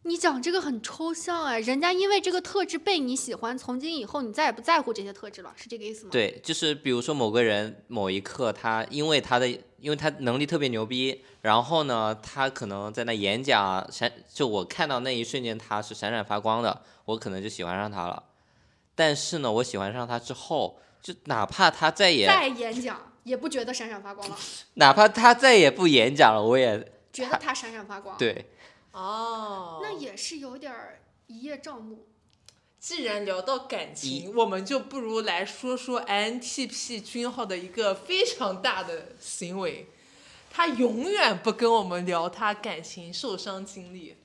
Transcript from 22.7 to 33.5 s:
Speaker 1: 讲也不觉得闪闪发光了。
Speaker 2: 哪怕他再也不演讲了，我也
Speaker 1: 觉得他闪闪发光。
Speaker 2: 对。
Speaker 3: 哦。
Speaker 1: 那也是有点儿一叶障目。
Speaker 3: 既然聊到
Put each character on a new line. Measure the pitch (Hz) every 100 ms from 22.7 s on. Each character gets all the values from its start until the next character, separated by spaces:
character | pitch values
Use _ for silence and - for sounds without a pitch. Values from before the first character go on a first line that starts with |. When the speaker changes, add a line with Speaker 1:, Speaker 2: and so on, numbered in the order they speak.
| 233
Speaker 1:
讲 | 247 196 - _
也 | 233
不 | 254 294
觉 | 269
得 | 233
闪 | - 226
闪 | 208
发 | 202
光 | 202 202
了。 | 202 - - -
Speaker 2:
哪 | - 139
怕 | 135 214
他 | 214 240
再 | 240 269 233
也 | 151
不 | - 180
演 | 135 113
讲 | 139 135
了， | 110
我 | 107 127
也 | 127 107 - - _
Speaker 1:
觉 | - 254
得 | -
他 | -
闪 | 262 233
闪 | 226 202
发 | 202
光。 | 202 190
Speaker 2:
对。 | 117 98 - _ - _ _
Speaker 3:
哦。 | 190 185 214 226 226 214 196 - -
Speaker 1:
那 | 427
也 | 370 277 196
是 | - 320
有 | 269 262
点 | 285
儿 | 233 208 - _ _ _
一 | 226
叶 | 262 277
障 | 311 262
目。 | 220 220 - _ _ _ _ _ _ _
Speaker 3:
既 | - 339
然 | 247 208
聊 | 202 185
到 | 185